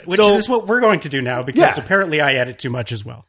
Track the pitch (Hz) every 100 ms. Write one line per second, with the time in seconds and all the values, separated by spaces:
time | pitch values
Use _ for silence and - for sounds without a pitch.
0 | 175 190 208 214 220 240 196 240 226 175
1 | 156 135 123 123 131 180 294 107 104 196
2 | 185 151 139 135 123 117 131 123 113 113
3 | 117 110